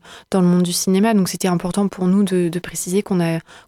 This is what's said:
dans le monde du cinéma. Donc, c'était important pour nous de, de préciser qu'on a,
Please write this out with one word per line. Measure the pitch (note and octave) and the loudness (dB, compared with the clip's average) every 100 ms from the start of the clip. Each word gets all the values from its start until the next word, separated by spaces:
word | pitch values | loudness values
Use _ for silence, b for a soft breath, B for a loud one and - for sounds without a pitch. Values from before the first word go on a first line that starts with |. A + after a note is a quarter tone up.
| B B B | B B B
dans | G3 | 2
le | F3+ | 4
monde | F3+ | 4
du | F3 | 2
cinéma. | F3 - F#3+ A3 | -2 0 2 4
Donc, | G#3+ F3+ | 2 0
c'était | F3+ F#3 | -2 -2
important | F3 F3+ G3+ G3+ | -2 -2 -2 -2
pour | - F#3 | -2 0
nous | F#3+ | 2
de, | G3+ F#3 F3 | 2 0 0
de | F3 | -4
préciser | - E3+ - F#3+ | -8 -10 -4 -2
qu'on | G3+ F#3 | 0 0
a, | E3+ E3 B B | 0 -2 B B